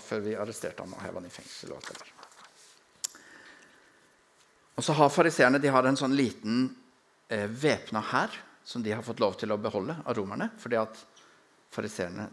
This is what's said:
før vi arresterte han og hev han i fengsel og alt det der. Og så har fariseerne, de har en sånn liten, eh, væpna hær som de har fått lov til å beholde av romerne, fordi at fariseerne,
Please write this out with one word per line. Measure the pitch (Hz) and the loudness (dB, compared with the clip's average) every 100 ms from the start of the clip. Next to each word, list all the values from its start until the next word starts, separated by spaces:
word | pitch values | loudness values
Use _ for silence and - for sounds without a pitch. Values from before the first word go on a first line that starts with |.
før | - 110 104 | -6 -4 -4
vi | 107 | -4
arresterte | 107 107 - - | -6 -6 -8 -8
han | 90 | -12
og | 95 95 | -10 -10
hev | 87 | -10
han | 90 | -12
i | |
fengsel | - - - - | -16 -18 -16 -14
og | 67 | -12
alt | - | -12
det | - | -14
der. | - - - - - - - - _ _ - - - - - - - - - _ _ _ _ _ _ _ _ - | -18 -20 -20 -20 -20 -20 -20 -20 _ _ -10 -10 -20 -20 -20 -20 -20 -20 -20 _ _ _ _ _ _ _ _ -4
Og | |
så | 147 151 | 0 6
har | 143 | 6
fariseerne, | 175 165 160 127 143 | 6 4 6 6 6
de | 143 | 6
har | 131 127 | 6 6
en | 139 | 4
sånn | 135 139 | 2 2
liten, | 123 - 110 120 131 - - _ _ _ - | 2 0 -2 0 0 -4 -20 _ _ _ -6
eh, | 107 104 | -4 -4
væpna | 120 147 107 - 110 | 0 2 2 -2 -6
hær | 107 127 214 - - - - | -2 0 0 -4 -16 -20 -12
som | 120 | -6
de | 110 | -2
har | 110 113 | -2 -4
fått | 110 | 2
lov | 107 95 | 2 2
til | 110 104 | -2 -2
å | |
beholde | 110 107 107 160 | -2 -2 -2 -4
av | 139 110 | -4 -4
romerne, | 98 113 220 - | -4 -4 -6 -6
fordi | - 117 | -2 0
at | 110 - - - - - _ _ _ | 0 -6 -20 -20 -20 -20 _ _ _
fariseerne, | - 107 - 87 98 107 | -8 -6 -4 -6 -6 -10